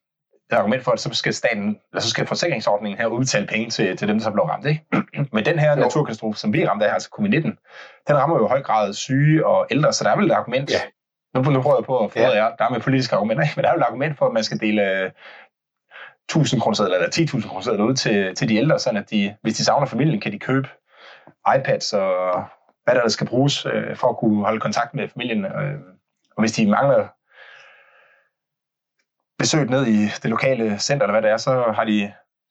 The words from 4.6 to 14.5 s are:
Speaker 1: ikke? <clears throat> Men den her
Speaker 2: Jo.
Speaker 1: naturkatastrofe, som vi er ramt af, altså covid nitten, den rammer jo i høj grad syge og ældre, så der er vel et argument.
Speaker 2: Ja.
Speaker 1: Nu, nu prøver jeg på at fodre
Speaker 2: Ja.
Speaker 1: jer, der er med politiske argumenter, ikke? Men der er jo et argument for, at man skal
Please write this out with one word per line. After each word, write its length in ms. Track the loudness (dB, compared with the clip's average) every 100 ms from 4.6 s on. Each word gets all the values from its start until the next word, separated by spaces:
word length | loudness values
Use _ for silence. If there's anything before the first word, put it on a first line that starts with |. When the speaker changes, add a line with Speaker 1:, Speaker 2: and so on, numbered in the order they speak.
| -2
Speaker 1:
ikke? 180 | -4 -2 -4 -2
<clears throat> 260 | -6 -4
Men 100 | -2
den 140 | 0 2
her 120 | 2
Speaker 2:
Jo. 60 | 2
Speaker 1:
naturkatastrofe, 640 | 2 0 -2 -4 -6 -4
som 140 | -2
vi 100 | 0
er 60 | 0
ramt 120 | 0
af, 100 | 0
altså 160 | 0 -6
covid 160 | -4 0
nitten, 280 | 0 0 -6 _ -20 -20 -8 0
den 80 | 2
rammer 200 | 2 2
jo 60 |
i 40 | 2
høj 140 | 0
grad 300 | 0 0 0
syge 540 | -4 -2 2 4 4 4
og 200 | 2 2
ældre, 220 | 2 2
så 120 | 2
der 60 | 0
er 60 | 2
vel 100 | 2
et 20 |
argument. 360 | 2 0 -4 -2
Speaker 2:
Ja. 100 | -4 -4 -14 _ _ _
Speaker 1:
Nu, 160 | -2 2
nu 120 | 2
prøver 140 | 4 2
jeg 80 |
på 200 | 2 -2
at 80 | 0
fodre 120 | 2
Speaker 2:
Ja. 200 | 2 4
Speaker 1:
jer, 120 | 0 0
der 80 |
er 60 | -2
med 100 | 0
politiske 340 | 0 0 2 0
argumenter, 260 | 0 0
ikke? 100 | 0 0
Men 60 |
der 60 | 0
er 40 |
jo 60 | 2
et 40 |
argument 340 | 0 0 -4 0
for, 80 | 0
at 60 |
man 120 | 0
skal 160 | -2